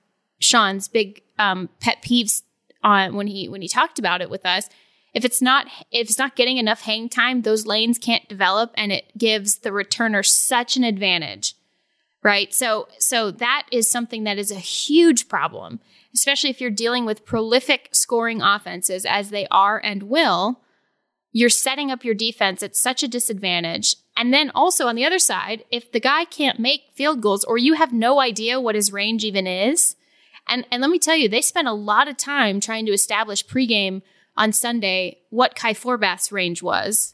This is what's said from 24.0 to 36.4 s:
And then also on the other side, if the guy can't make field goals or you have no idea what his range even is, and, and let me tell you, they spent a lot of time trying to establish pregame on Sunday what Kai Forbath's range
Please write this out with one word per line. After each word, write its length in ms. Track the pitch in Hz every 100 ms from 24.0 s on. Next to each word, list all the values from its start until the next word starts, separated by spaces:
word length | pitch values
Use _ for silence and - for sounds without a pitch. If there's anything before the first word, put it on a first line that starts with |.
| _ -
And 180 | 240
then 180 | 277 294 -
also 320 | 339 339 254
on 80 | 233
the 100 | 285
other 140 | 370
side, 440 | - 185 190 220 -
if 200 | 240 -
the 80 | 220
guy 260 | 262 302 339
can't 340 | - 277 -
make 220 | 233 294 _ -
field 260 | 285 277
goals 220 | 208 202
or 140 | - 226
you 160 | 254
have 200 | 311 320
no 260 | 233 233 277
idea 400 | 254 214 226 254
what 160 | 233 208
his 160 | 202
range 320 | 196 208 226
even 220 | 214 196 185
is, 500 | 180 220 339 - - _ _ _ - -
and, 180 | 247 233
and 100 | 247
let 80 | 277
me 100 | 349
tell 160 | - 320
you, 120 | 220
they 120 | 226
spent 260 | - 359 269
a 60 |
lot 340 | 208 208 214 285
of 100 | 262
time 420 | - 285 220 196
trying 260 | 220 220 220
to 60 |
establish 520 | 202 - 208 220 202 -
pregame 560 | 254 247 214 196 190 - _ _ -
on 180 | 220
Sunday 680 | 208 240 240 196 185 180 - _
what 260 | 220 226 -
Kai 180 | 233
Forbath's 580 | 214 247 240 202 185 -
range 320 | 202